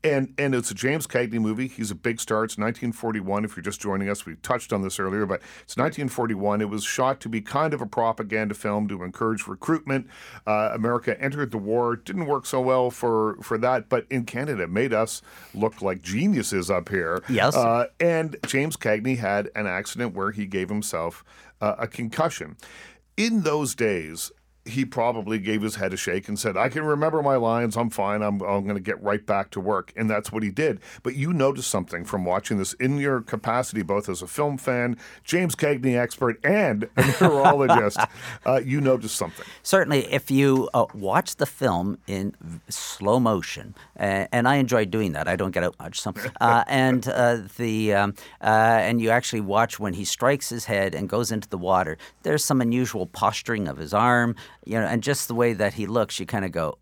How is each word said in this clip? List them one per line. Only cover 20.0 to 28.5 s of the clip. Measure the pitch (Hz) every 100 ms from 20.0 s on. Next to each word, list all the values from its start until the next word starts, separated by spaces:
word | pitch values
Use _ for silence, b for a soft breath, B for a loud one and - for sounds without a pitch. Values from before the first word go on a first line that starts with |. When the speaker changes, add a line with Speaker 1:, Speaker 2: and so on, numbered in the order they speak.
| 120
Speaker 1:
where | 95 98
he | 104 101
gave | 95 92
himself, | 104 104 85 85 - - B B B
uh, | 107 -
a | 117
concussion. | - 113 - 160 - 78 - B B B B _ -
In | 220 226
those | 156 151 139
days, | - 113 95 78 82 - _ _ _ -
he | 120
probably | 131 127 117 117 101 110
gave | 98 107
his | 107 101
head | 95
a | 92
shake | - 92 98
and | 104
said, | 113
"I | 92 131
can | 135
remember | 156 147 156 156
my | 143 135
lines. | 113 117 120 113
I'm | 117
fine. | 110 98 104
I'm, | 104 101
I'm | 95